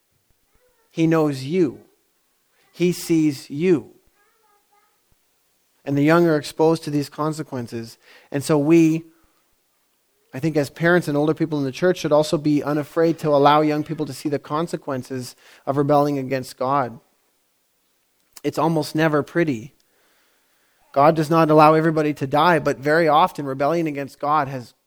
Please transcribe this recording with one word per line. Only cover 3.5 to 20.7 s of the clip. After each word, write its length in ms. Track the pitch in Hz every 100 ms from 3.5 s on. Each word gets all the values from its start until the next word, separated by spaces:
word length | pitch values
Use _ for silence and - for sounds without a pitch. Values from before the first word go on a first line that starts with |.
you. 440 | 143 185 151 104 _ _ _ _ _ _ 415 415 403 415 _ _ _ _ _ _ _ _ _
And 120 | 139 143
the 60 |
young 240 | 147 170 170
are 100 | 151
exposed 480 | - - 160 165
to 60 | -
these 180 | 147 139
consequences. 880 | - 151 151 147 131 120 117 113 - _ - -
And 120 | 139
so 160 | 135 151
we, 460 | 143 170 160 160 - _ _ _ _ _ _ _ _ _ _ _ _
I 60 | 131
think 160 | 160 151
as 120 | 139
parents 380 | - 170 175 151
and 100 | 143
older 180 | 151
people 240 | 151 160 151
in 60 |
the 80 | 135
church, 260 | 127 180 180
should 140 | 156
also 240 | 147 151 165
be 260 | 151 147
unafraid 560 | 131 151 139 165 165 160
to 80 | 156
allow 320 | 143 143 151
young 240 | 156 147
people 200 | 147 151 147
to 60 |
see 160 | 131 156
the 100 | 139
consequences 1000 | - 151 170 165 - 135 - 131 123 - _ - -
of 100 | 139
rebelling 420 | 139 147 147 143
against 380 | 127 131 123 -
God. 420 | 131 143 120 120 _ _ _ _ _ _ _ _ _ _ _ _ _ -
It's 140 | 147 143
almost 360 | 156 160 147
never 280 | 156 160 151
pretty. 520 | 135 170 165 117 120 _ _ _ _ _ _ _ _ _ _